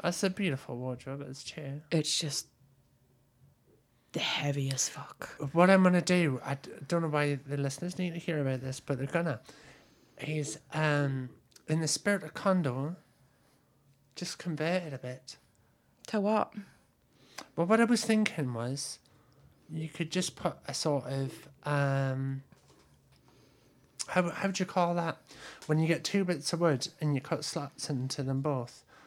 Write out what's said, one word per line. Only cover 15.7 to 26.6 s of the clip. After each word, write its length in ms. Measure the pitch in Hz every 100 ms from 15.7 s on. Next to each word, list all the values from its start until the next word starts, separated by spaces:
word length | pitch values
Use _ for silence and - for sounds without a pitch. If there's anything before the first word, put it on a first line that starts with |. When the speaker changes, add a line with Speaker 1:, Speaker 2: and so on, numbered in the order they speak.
| _ _ _ -
Speaker 2:
To 120 | 214
what? 320 | 202 214 - 208 - - _ _ _ _ - - - -
Speaker 1:
Well, 100 | 175
what 120 | 226
I 60 | 233
was 180 | 240
thinking 500 | - 220 214 - 127
was, 460 | 117 120 139 - - _ _ _ _ - _ -
you 160 | 160 160
could 220 | - 160
just 240 | 180 180 -
put 220 | 165 - -
a 60 | 139
sort 300 | 160 143 135
of, 420 | 135 135 - - -
um, 800 | 147 143 139 139 135 131 135 135 - - _ - _ _ _ _ _ _ - _ _ _ _ - -
how, 220 | 180 175
how 180 | - 196
would 120 | 185
you 60 | 185
call 280 | 185 175 175
that? 220 | 165 - - - - - -
When 140 | 156
you 80 | 160
get 160 | 147
two 200 | - 196 185
bits 280 | 156 -
of 60 |
wood 300 | 165